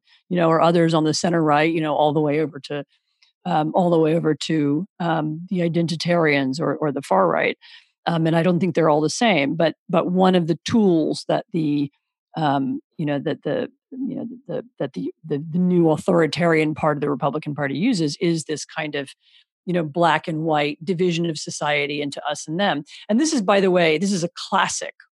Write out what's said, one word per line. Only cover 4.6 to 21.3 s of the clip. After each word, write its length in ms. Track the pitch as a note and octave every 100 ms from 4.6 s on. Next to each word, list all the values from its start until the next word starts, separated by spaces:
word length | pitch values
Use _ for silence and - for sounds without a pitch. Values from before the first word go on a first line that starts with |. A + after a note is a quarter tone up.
| C#3+ D3+ G3 -
um, 480 | E3+ D#3+ D#3 D#3 F3+
the 100 | F#3
identitarians 1000 | E3+ E3 E3 D#3+ E3+ F3 D#3+ C#3+ C3+ C3
or, 160 | D3 C#3+
or 160 | D#3
the 100 | C#3
far 260 | - F#3+ F#3
right. 300 | D#3+ - - - - _ _ -
Um, 220 | E3 E3
and 80 | E3
I 80 |
don't 160 | E3 E3+
think 160 | F#3 E3
they're 140 | D#3+
all 120 | D3+
the 80 | D#3
same, 460 | - A#3+ E3+ C#3 D#3+
but, 180 | E3 - -
but 220 | F3 D3+
one 240 | F3+ F#3+ F#3
of 100 | D#3+
the 140 | E3+
tools 600 | - A#3+ G3+ E3 D3+ D3+ -
that 180 | D3+ -
the, 400 | E3+ D#3 D3 C#3+ - _ _ _ -
um, 440 | D3+ C#3 C3+ C#4+ - -
you 80 | D3+
know, 120 | C#3+
that 220 | D3+ C3
the, 260 | - C#3 - _ _
you 260 | C4 C4+ -
know, 120 | - B3 G#3+
the, 180 | E3 A#3+ -
that 140 | C#3+
the, 180 | - C#4+ - D#3
the, 180 | D3 E3
the 60 | E3
new 320 | F3+ F3+ E3
authoritarian 840 | D3+ - F3 D#3+ C#3+ E3+ D#3+ D#3 D3+
part 220 | D#3 D3
of 40 |
the 80 | D3
Republican 460 | C3+ D3 D3+ D#3 C#3+
Party 200 | C#3 C#3
uses 400 | A3 G#3 D#3 D3
is 220 | F3 E3 -
this 180 | D3
kind 300 | - - D#3 D3
of 140 | C#3 - _ _ _ _ -
you 80 |
know, 100 | F3
black 440 | D#3 D#3 E3+ D#3 -
and 160 | D#3
white 400 | D#3+ D3+ D3 D3
division 460 | D#3 F3 F3+ E3
of 80 | E3+